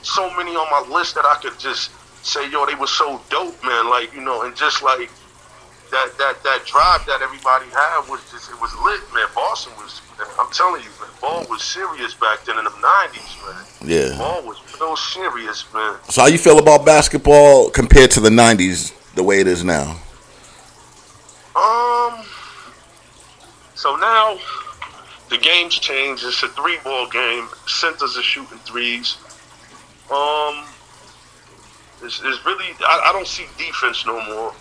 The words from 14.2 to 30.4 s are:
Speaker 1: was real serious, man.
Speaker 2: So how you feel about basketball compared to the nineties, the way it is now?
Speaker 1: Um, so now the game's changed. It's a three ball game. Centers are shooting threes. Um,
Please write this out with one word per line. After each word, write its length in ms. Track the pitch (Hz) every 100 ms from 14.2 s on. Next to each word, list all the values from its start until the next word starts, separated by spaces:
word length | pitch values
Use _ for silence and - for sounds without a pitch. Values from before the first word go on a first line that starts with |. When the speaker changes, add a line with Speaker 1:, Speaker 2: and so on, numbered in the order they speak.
| 135 175
Speaker 1:
was 140 | 123 104 - -
real 160 | 160 156
serious, 640 | - 185 185 120 110 107 -
man. 220 | 110 110 98 -
Speaker 2:
So 140 | -
how 40 | 127
you 100 | 160
feel 220 | 175 151
about 260 | 151 147 147
basketball 840 | 156 - 147 147 147 147 139 117
compared 420 | - - 139 131
to 80 | -
the 100 | 110
nineties, 640 | 113 117 110 92 87 - - - -
the 80 |
way 160 | 92 98
it 80 | 92
is 160 | 87
now? 320 | 87 80 71 82 - - - - - - - - - - - - - - - 160
Speaker 1:
Um, 680 | 202 233 240 240 240 233 220 - - - - - - - - - - - - - - -
so 200 | 143 143
now 420 | 208 226 220 190 - - - - - - - - -
the 80 | 117
game's 420 | 156 175 170 -
changed. 440 | - 135 139 127 120
It's 180 | 123
a 60 | 120
three 280 | - 156 165
ball 260 | 147 131 120
game. 380 | 120 123 120 117 - -
Centers 520 | - 170 160 135 123
are 40 |
shooting 360 | 123 143 127 113
threes. 580 | - 120 120 120 120 - - - - - - - - - -
Um, 540 | 139 147 151